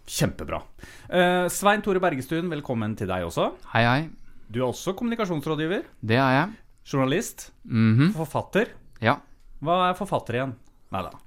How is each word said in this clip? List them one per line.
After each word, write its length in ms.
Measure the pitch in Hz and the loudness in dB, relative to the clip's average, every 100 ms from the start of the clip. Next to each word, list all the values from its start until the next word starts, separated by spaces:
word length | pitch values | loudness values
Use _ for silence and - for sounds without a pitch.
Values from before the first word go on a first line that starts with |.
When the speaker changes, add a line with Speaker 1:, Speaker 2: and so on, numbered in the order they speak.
Speaker 1:
Kjempebra. 540 | - - 95 - 76 78 - - - - - | -8 -2 -2 -2 -8 -8 -10 -20 -20 -18 -2
Eh, 380 | 180 180 180 175 | 2 4 2 0
Svein 320 | - 202 214 | 2 2 2
Tore 200 | 208 185 | 2 2
Bergestuen, 480 | 180 135 123 165 180 | 2 0 -2 -2 -2
velkommen 460 | 147 143 117 107 107 | -4 -4 -2 -2 -2
til 80 | 95 | -2
deg 160 | 92 | -2
også. 300 | 85 151 214 - - | -2 -2 -2 -4 -2
Speaker 2:
Hei, 100 | 113 | 2
hei. 240 | 117 131 160 - - - - | 4 2 -2 -10 -18 -18 -8
Speaker 1:
Du 80 | 113 | -2
er 60 | 127 | -2
også 300 | - 175 190 | -2 -6 -4
kommunikasjonsrådgiver. 880 | 240 233 196 156 156 151 160 214 - - | -4 -2 -2 -2 -2 -2 -2 -4 -6 -8
Speaker 2:
Det 120 | 107 120 | 0 4
er 140 | 135 | 4
jeg. 160 | 131 185 - - - | 4 2 -4 -20 -20
Speaker 1:
Journalist. 680 | - 139 131 165 233 - - - | -4 -2 0 0 -4 -10 -18 -18
Speaker 2:
Mhm. 480 | - 113 113 117 160 | -4 2 6 6 4
Speaker 1:
Forfatter. 540 | 208 160 123 - 185 247 - - - | 2 -4 -6 0 0 0 -6 -18 -2
Speaker 2:
Ja. 200 | 220 - - - - - | 0 0 -2 -20 -20 -6
Speaker 1:
Hva 260 | 147 180 180 | 0 2 2
er 60 | |
forfatter 400 | 185 202 131 - | 0 -2 -4 -2
igjen? 200 | 120 147 113 - - - | -4 -4 -8 -16 -20 -8
Neida. 200 | 95 87 - | -6 -6 -8